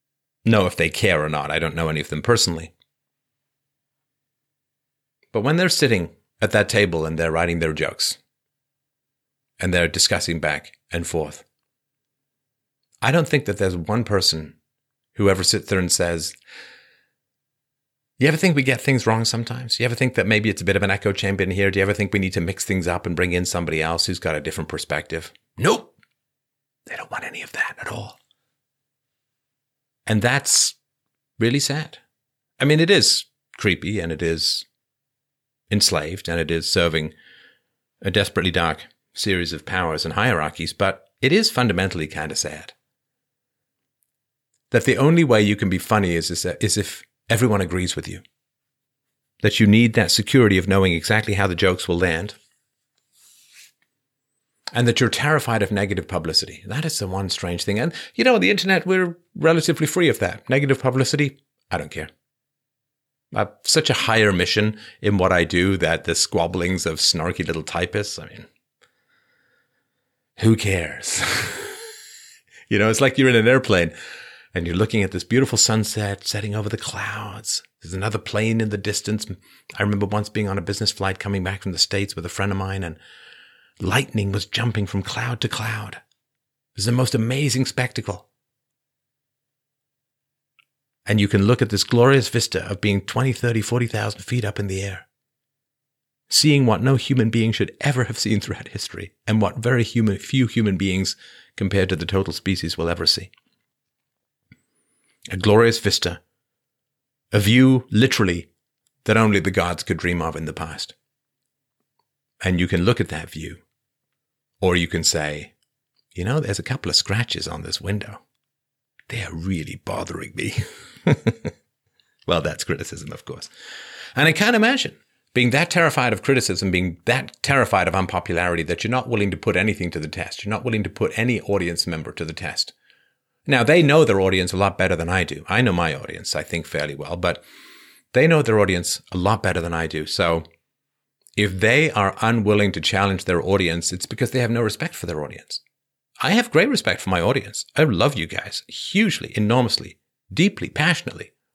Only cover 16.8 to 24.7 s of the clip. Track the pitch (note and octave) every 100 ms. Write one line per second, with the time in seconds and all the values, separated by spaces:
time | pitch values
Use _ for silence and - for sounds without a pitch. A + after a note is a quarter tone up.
16.8 | _ _ _ _ _ _ _ _ _ _
17.8 | _ _ _ - C#3 D#3+ F#3+ C#3+ C3 B2
18.8 | - C3 A2+ A2+ A2+ A2+ A#2 A#2+ B2 -
19.8 | A#2+ A#2 B2+ A#2 G#2 A2 G#2+ G2 F2+ F#2+
20.8 | G2 G2 G#2 G2 G2+ G2 F#2+ F#2+ G2 F#2+
21.8 | G2 G2+ G2+ G2+ F#2+ - E2+ F#2+ - F#2+
22.8 | E2+ F2 - E2+ F2+ F2+ F2+ F2 E2 D#2+
23.8 | D#2 E2 - F2 F2+ D2+ D2+ - D#2